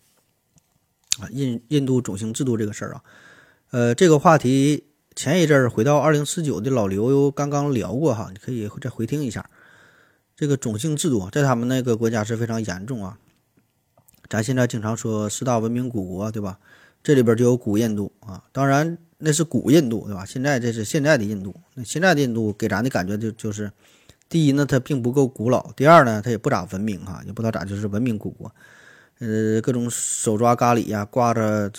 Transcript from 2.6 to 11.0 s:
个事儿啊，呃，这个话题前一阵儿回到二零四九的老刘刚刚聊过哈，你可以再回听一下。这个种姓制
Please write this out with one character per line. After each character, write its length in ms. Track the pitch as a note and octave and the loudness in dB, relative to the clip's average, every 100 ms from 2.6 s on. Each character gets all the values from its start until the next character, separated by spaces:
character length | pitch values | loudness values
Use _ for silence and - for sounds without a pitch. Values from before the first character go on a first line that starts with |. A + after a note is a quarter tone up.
| G#2+ | -2
个 80 | |
事 100 | G#2+ G#2 | -6 -10
儿 80 | |
啊， 80 | C3+ - - - - - _ _ | -12 -18 -20 -20 -20 -20 _ _
呃， 240 | B2+ A#2+ A#2+ | 0 2 4
这 120 | F#3 | 6
个 100 | D3+ | 6
话 180 | F3+ D#3 | 6 6
题 460 | B2 C3+ C#3 D3+ - _ _ - | 4 2 2 0 -4 _ _ -8
前 260 | - F3 | -2 2
一 60 | D#3+ | 4
阵 100 | C#3+ | 4
儿 120 | B2+ | 4
回 160 | A2 A#2+ | 2 2
到 120 | D3 | 4
二 140 | C#3+ | 4
零 140 | D3 C#3+ | 2 0
四 180 | - | -4
九 160 | D3+ F#2 | -4 -2
的 100 | A2+ | -2
老 160 | C3 G2+ | 0 0
刘 460 | F#2+ A#2 C#3 C#3+ | 0 2 2 2
刚 180 | C#3 C#3+ | 0 -4
刚 240 | C#3+ C#3+ | -2 -2
聊 220 | B2+ F2+ A2+ | -2 -2 -2
过 180 | D#3 | 0
哈， 160 | A2 F#2+ | -2 -6
你 60 | F#2+ | -12
可 140 | - | -10
以 180 | B2+ G#2 - | -8 -8 -8
再 80 | C3 | -10
回 180 | - A2+ | -6 -6
听 160 | D3 | -4
一 80 | C#3 | -6
下。 180 | G2 - _ - - _ _ _ _ _ - | -8 -12 _ -20 -20 _ _ _ _ _ -6
这 100 | D3 | -2
个 120 | C#3 | -2
种 200 | B2+ G#2+ | -2 -4
姓 180 | D#3 | -4
制 140 | D3+ | -2